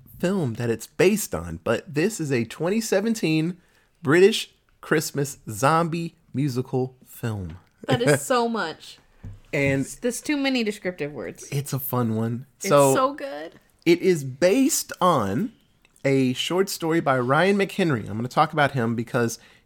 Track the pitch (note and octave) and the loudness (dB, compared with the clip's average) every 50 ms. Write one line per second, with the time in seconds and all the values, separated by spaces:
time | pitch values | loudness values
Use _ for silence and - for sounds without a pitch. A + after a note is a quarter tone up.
0 | - - - - - E3+ G3 G3+ E3 B2+ A2 - A#2+ A#2 A#2 A2 - - _ _ | -20 -20 -10 -4 -2 -2 0 0 -2 -2 -4 -4 -2 -2 -2 -2 -4 -14 _ _
1 | D3+ F#3 A3 G3+ - - - D#2+ E2 F2 E2 E2+ - - A#2 A#2 - - C#3+ C#3+ | 4 4 4 2 -2 -4 -6 -6 -6 -6 -10 -8 -2 -2 -2 -2 -2 -6 -4 0
2 | E3 A3 G#3+ - D#3+ C#3 C#3 A#2+ A#2 A2 - - D3+ F3 G3+ A3+ A3 - - F#3+ | 0 0 -2 -4 -4 -2 0 -2 -2 -2 -4 -6 -4 -2 -2 -2 -2 0 0 0
3 | G3+ A3+ A3+ A3 - E3+ D#3 D#3 D#3 E3 F3+ - _ _ _ _ _ _ _ _ | 2 0 -2 0 0 0 2 2 0 -2 -4 -8 _ _ _ _ _ _ _ _
4 | - A#2+ D3 F3 F#3 G#3 A3+ - - - _ _ _ _ _ _ - - E3 D#3 | 0 2 6 6 6 6 6 4 -6 -10 _ _ _ _ _ _ -4 0 0 0
5 | D3+ - - C#3 C#3 C#3 - - _ - A2 G2 C3+ C3+ D#3+ D#3+ E3+ E3+ D#3 F3 | 0 -2 -4 -6 -6 -6 -6 -14 _ -12 -8 0 2 2 2 2 2 0 -2 -6
6 | E3 E3 - _ _ _ _ B2 C#3+ D3 A#2 B2 B2+ - - C3 B2+ C3 - _ | -8 -10 -12 _ _ _ _ -2 -2 -2 -2 -4 -6 -4 -2 -4 -4 -4 -8 _
7 | - _ - - - A#2 A2 G#2 F#2+ E2 D#2+ F2+ _ _ _ _ - - C4 B3 | -20 _ -18 -8 -8 -6 -6 -6 -8 -10 -12 -14 _ _ _ _ -4 -2 -2 0
8 | A#3 - - - - - C4 A#3+ A#3 A#3 A3+ G#3+ F#3+ D#3+ D3+ - - - - - | 2 2 2 2 2 0 0 0 0 0 -2 -4 -4 -6 -8 -10 -16 -20 -20 -20
9 | _ _ _ _ - - - - - _ - D#3 C#3 C#3 C3+ C#3 C3+ - - - | _ _ _ _ -18 -18 -18 -18 -16 _ -2 0 0 2 0 0 -2 -4 -8 -6
10 | - B3 A#3+ - - - D4+ C#4+ C#4 C4+ C4 B3+ A#3 G#3 G#3 - - F#3 F3+ - | -6 -4 -4 -4 -4 -4 -4 -2 0 0 0 0 -2 -2 -4 -6 -6 -8 -6 -6
11 | D3 C#3+ D3+ B2+ F#2+ E2+ - - - - - C#3 C#3 - - C3 - - - B2 | -8 -8 -8 -8 -10 -10 -10 -12 -12 -6 -4 -4 -4 -4 -6 -6 -6 -4 -2 -2
12 | B2 A2+ A2 A2 A2+ A2+ A#2+ A#2+ C3+ - _ _ - - D3+ C#3+ C#3+ C3+ C3+ C#4 | 0 0 0 -2 -2 -2 -4 -6 -8 -14 _ _ -2 2 4 6 6 6 6 4
13 | C4 C4+ C#4 - D4 C#4 C#4 D3 D#3 E3+ - - _ _ _ _ _ E3 F3 F3 | 2 0 -2 -4 -10 -12 -10 -12 -14 -14 -16 -20 _ _ _ _ _ 2 2 4
14 | - F#3 F3+ D#3+ C#3 C3+ B2+ - - F3+ G3+ C4 C4+ D4 - - - - - - | 4 2 2 2 0 -8 -4 0 2 4 4 4 4 2 2 -2 -4 -6 -6 0
15 | F3 F#3 E3+ C3+ G#2+ G2 F#2+ B2+ G3 C4 - _ _ _ _ _ _ _ _ _ | 2 2 4 2 2 0 -2 -2 -2 -4 -6 _ _ _ _ _ _ _ _ _
16 | _ C#3 C#3 C3+ C3 B2+ B2+ - - - E3 F3+ F#3+ F#3 - - - E3 D#3+ E3 | _ 0 2 4 2 2 0 -2 -4 -2 0 0 0 0 -2 -4 -2 0 0 0
17 | D#3 D3 C3+ C3 B2 B2 C3+ D3+ F3 F#3+ G3+ G3+ G3 F#3+ - - F#3+ E3 D3 A2+ | 2 2 2 2 2 2 2 4 4 4 4 2 0 -2 0 -2 0 2 2 0
18 | G2 G#2 G2+ G#2+ A#2+ B2+ - - D#3 D#3 - D3+ C#3+ C3+ - C3+ A#2 A2+ A#2 A2+ | -2 -6 -6 -6 -6 -4 2 2 2 2 2 2 0 2 2 0 0 0 0 -2
19 | A#2 - - B2+ A#2+ A#2 - - - - - _ _ | -4 -2 0 0 0 0 -2 -6 -14 -20 -20 _ _